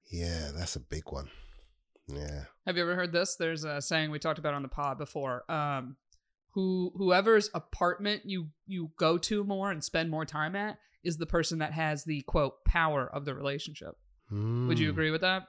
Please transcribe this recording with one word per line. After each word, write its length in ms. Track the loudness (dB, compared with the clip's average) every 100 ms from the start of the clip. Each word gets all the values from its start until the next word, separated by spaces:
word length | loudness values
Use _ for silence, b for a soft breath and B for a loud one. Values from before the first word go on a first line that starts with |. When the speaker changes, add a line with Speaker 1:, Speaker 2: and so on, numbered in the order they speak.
| _
Speaker 1:
Yeah, 400 | -4 -2 -4 -6 -6
that's 200 | -6 -6
a 40 |
big 220 | -8 -8 -8
one. 180 | -10 -10 B B B B B _ _ -10
Yeah. 360 | -8 -6 -8 -12 _ -4
Speaker 2:
Have 80 | 0
you 80 |
ever 120 | 0 0
heard 180 | 0
this? 220 | 2 0 0
There's 260 | -2 -2
a 180 | -4 -6
saying 300 | -2 0 0
we 80 | -2
talked 180 | -2 -2
about 160 | -2
on 80 | -2
the 40 | -4
pod 280 | -4 -4 -4
before. 520 | -6 -6 -4 -4 -4
Um, 460 | -2 -2 -2 -6 -14 _ _ _ _ _ -2
who, 380 | 0 2 0 0
whoever's 540 | 4 6 8 6 6 -4
apartment 640 | -8 0 0 2 -2 -2 -4
you, 240 | -6 -6 -10 -10
you 240 | -6 -6 0
go 180 | 2 2
to 260 | 2 0
more 280 | 0 0 -2
and 120 | -2
spend 280 | -2 -2 0
more 120 | -2
time 320 | -4 -2 -2 -2
at 220 | -4 -6 b b
is 140 | -6 -4
the 80 | 0
person 320 | 2 2 0
that 140 | -2
has 300 | 0 0 0
the, 180 | -2 -4
quote, 420 | 0 2 2 2
"power" 460 | 4 6 6 4 0
of 140 | -2 -4
the 80 |
relationship. 600 | -2 -2 -2 -6 -10 -12 -14 _ _ _
Would 460 | -2 0 2 2 4
you 80 | 4
Speaker 1:
Hmm. 20 |
Speaker 2:
agree 180 | 4 2
with 120 | 2
that? 260 | 2 0